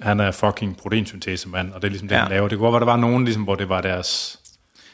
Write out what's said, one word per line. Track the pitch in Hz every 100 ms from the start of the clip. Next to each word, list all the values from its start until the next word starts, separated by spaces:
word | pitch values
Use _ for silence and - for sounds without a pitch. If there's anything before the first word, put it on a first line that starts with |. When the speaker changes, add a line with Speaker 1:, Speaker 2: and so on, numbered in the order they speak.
Speaker 1:
han | 104 101
er | 101
fucking | 92 104 104 104 90
proteinsyntesemand, | 101 110 104 95 90 92 92 90 92
og | 95
det | 101
er |
ligesom | 98 98
det, | 117
Speaker 2:
Ja. |
Speaker 1:
han | 113
laver. | 95 101
Det | 104
kunne | 113
godt |
være, | 117
der | 117
var | 120
nogen, | 120 123
ligesom, | 123 110
hvor | 101
det | 98 98
var | 92
deres | 92 92 92 - - - - _ _ _ -